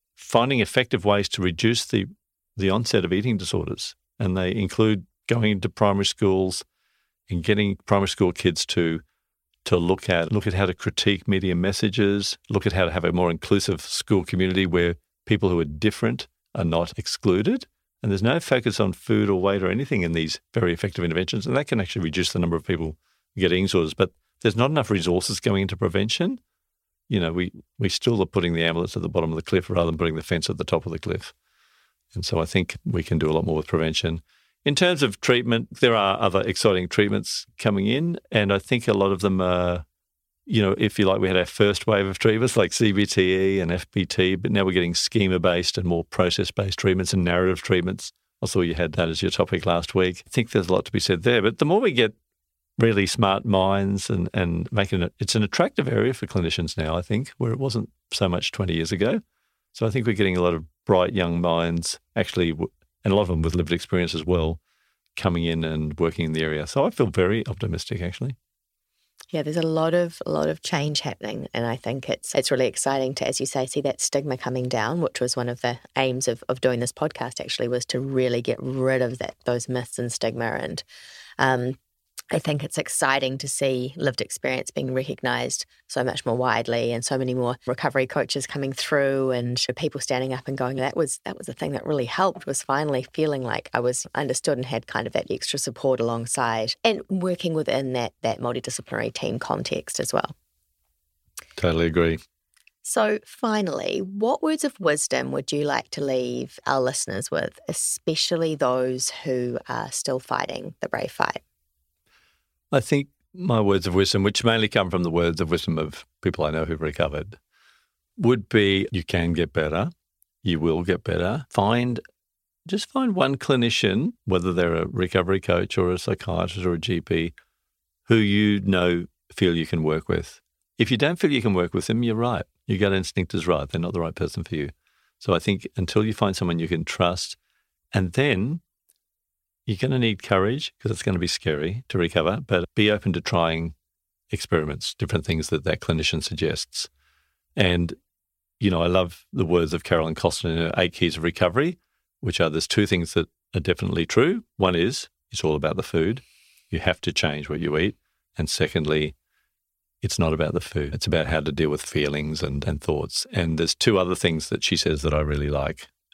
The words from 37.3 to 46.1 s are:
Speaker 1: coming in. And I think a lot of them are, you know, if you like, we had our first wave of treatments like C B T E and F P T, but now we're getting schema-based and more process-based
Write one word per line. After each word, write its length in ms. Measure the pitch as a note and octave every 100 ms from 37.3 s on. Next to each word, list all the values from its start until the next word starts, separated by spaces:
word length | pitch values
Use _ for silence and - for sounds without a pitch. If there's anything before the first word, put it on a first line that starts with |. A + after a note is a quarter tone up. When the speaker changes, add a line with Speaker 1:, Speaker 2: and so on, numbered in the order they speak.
| - - -
Speaker 1:
coming 300 | A2 G2 G2+
in. 320 | C3 E3+ E3+ -
And 200 | A2 G2+
I 80 | G2
think 280 | - B2 A#2
a 60 |
lot 180 | G2+ G2
of 100 | F#2+
them 200 | G2+ F#2
are, 440 | F2+ F2+ F2+ F2 - _ _ _ _ _ -
you 160 | A2+
know, 140 | G2 -
if 220 | G#2+ -
you 60 | F#2+
like, 160 | F#2+
we 80 | F#2+
had 80 | F#2
our 80 | F2
first 420 | - G2+ G2 -
wave 180 | G2+ G2
of 140 | F#2+
treatments 380 | A2+ A2 B2 -
like 160 | F2+
C 180 | - A2
B 140 | G2 G#2
T 160 | - F#2 F#2
E 240 | F#2+ G2
and 100 | E2+
F 180 | F2+ -
P 140 | G#2 F2+
T, 300 | - F#2 F#2+
but 160 | G2
now 140 | G2+ F#2+
we're 80 |
getting 200 | F2+ F2
schema-based 840 | E2+ - A2 G2 F#2 F2+ F2 F2 -
and 100 | F2+
more 160 | E2+
process-based 720 | -